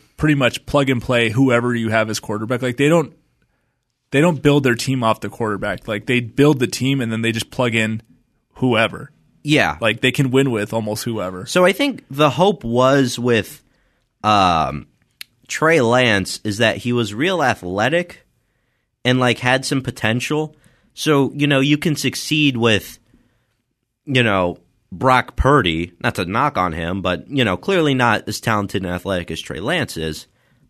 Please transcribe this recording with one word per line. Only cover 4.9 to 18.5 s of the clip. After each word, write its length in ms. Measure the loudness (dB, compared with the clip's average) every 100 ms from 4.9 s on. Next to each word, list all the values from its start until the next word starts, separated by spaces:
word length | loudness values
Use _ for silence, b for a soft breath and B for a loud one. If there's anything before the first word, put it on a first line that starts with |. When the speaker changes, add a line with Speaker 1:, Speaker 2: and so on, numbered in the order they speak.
| 0
Speaker 1:
off 160 | 0 -2
the 100 | -6
quarterback. 580 | -8 -6 -6 -6 -8 -6
Like, 160 | -8 -2
they 120 | -2
build 380 | -2 2 4 4
the 80 | 0
team 320 | -2 -2 -2
and 100 | -2
then 100 | -2
they 100 | -2
just 180 | -2 -6
plug 240 | -2 -2 0
in 260 | -2 -4 -10 _ _ _ _ -4
whoever. 560 | 0 2 2 -2 -16 _ _ _
Speaker 2:
Yeah. 340 | 0 2 2 0
Speaker 1:
Like, 180 | -2 0
they 100 | -2
can 200 | 0 2
win 200 | 2 2
with 220 | -2 -4
almost 300 | -4 -4 -6
whoever. 420 | -6 -6 -8 -10 -2
Speaker 2:
So 180 | 2 2
I 60 |
think 300 | 2 -2 -4 -8
the 200 | 0 2
hope 340 | 4 2 2
was 560 | -2 2 4 4 2 0
with, 420 | 0 0 0 -10 _ _ _ _ _ _
um, 640 | 2 4 4 2 0 -4 -10 _ _ -20 -20 _ -12
Trey 340 | -2 2 4
Lance 580 | 4 4 4 2 -2 -6
is 140 | -6 0
that 200 | 0 0
he 140 | -2
was 200 | -2 -2
real 300 | -4 -4 0
athletic 800 | 0 -2 -4 -2 0 -2 -4 -12 _ _ _